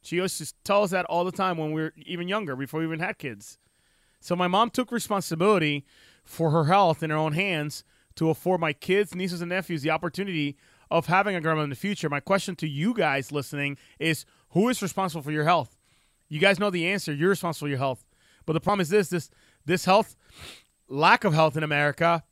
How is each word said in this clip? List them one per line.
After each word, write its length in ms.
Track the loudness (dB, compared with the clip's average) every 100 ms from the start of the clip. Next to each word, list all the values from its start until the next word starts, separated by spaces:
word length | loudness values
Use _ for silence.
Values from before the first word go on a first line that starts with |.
She 160 | -4 -2
used 200 | -2 -6
to 140 | -10 -12
tell 200 | 0 2
us 80 | 2
that 140 | 0 -2
all 180 | -2
the 80 | -2
time 260 | -2 -2 -2
when 140 | -4
we 100 | -4
were 120 | -4 -8
even 300 | -10 -8 -4
younger, 280 | -4 -4 -6
before 260 | -6 -4
we 40 | -4
even 140 | -4
had 180 | -6 -6
kids. 400 | -10 -12 -18 -20 _ _ _ _ _ _
So 160 | -6 -2
my 120 | 0
mom 220 | 2 2
took 220 | 0 -4
responsibility 960 | -6 -2 -4 -4 0 2 4 2 -2 -8 _ -20 _ -20
for 260 | -2 2
her 140 | 4 4
health 360 | 6 4 2
in 80 | -2
her 60 | 0
own 180 | 0
hands 500 | 0 -2 -2 -4 -10 _ _ _ -2
to 140 | 0
afford 300 | 0 0 0
my 140 | 0
kids, 420 | -4 0 0 0 -4
nieces, 260 | -6 -4
and 80 | -4
nephews 320 | -6 -4 -4
the 80 | -2
opportunity 680 | -2 -4 -6 -4 -2 -4 -6 _ _ _
of 140 | -2 2
having 300 | 2 2 0
a 60 |
grandma 200 | 0 0
in 80 | -2
the 60 | -4
future. 340 | -6 -4 -4
My 100 | -4
question 360 | 0 -2 -2 -6
to 100 | -6
you 260 | -2 -2
guys 380 | 0 0 0 -2
listening 460 | -6 -6 -6 -6 -6 _ _
is, 280 | -2 -2 -6 _ _
who 180 | 2 2
is 140 | 0
responsible 400 | -4 -4 -4 -6
for 100 | -6
your 140 | -2 2
health? 320 | 2 0 _ _ _ _ _ _
You 120 | 2
guys 200 | 4 4
know 100 | 2
the 180 | 0 0
answer. 260 | -2 -4
You're 160 | 0 2
responsible 380 | 2 -2 -4 -4
for 20 |
your 80 | -2
health. 280 | -2 -4 _ _ _ _ -4
But 80 |
the 60 | -2
problem 220 | 2 0
is 80 | 4
this, 180 | 2 2
this, 220 | -4 -6 _ _ _ -2
this 200 | 0 4
health 320 | 4 4 -8 _ -20 -20 -20 _ _ _
lack 340 | 2 4 6
of 100 | 4
health 220 | 4 4 2
in 80 |
America 600 | 0 2 0 2 2 2 _